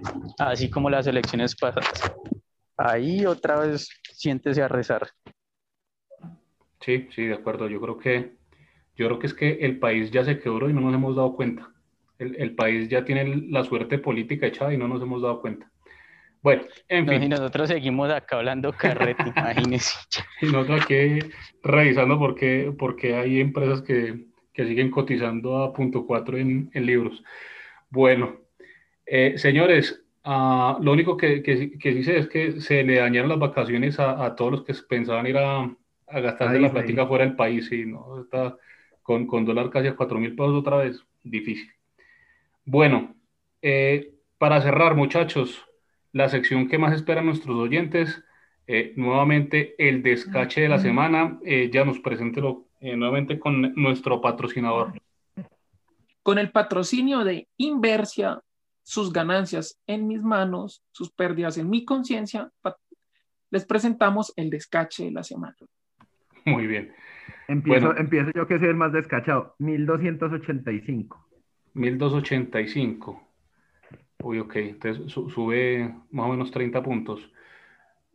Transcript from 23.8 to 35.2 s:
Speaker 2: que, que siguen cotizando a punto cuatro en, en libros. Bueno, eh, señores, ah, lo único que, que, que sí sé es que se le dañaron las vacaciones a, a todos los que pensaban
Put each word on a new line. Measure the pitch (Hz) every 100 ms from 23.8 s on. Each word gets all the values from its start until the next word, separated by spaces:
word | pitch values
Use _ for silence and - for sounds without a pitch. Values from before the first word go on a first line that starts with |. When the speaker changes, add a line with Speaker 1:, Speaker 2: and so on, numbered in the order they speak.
Speaker 2:
que, | 135 123 117 117 - _ _
que | - 117
siguen | 117 131
cotizando | 131 127 123 120 113 127 131
a | 135
punto | 135 127 127
cuatro | - 117 117 127
en, | 131 131 143
en | 139 123
libros. | 123 107 - - - - - - - _
Bueno, | 127 131 127 123 - _ _ - - _ _ -
eh, | 131 131 131
señores, | 143 143 180 165 - - _ _
ah, | 143 135 131 131 127 139
lo | 147
único | 147 170 170
que, | 156 143
que, | 147 131 143 -
que | 147
sí | 131
sé | 131 170
es | 147
que | 160 160 151
se | - 143
le | 131 127
dañaron | 120 123 135
las | 156
vacaciones | 147 - 117 120 139 143
a, | 139 135
a | 123
todos | - 120
los | 139
que | - 131 -
pensaban | 123 117 117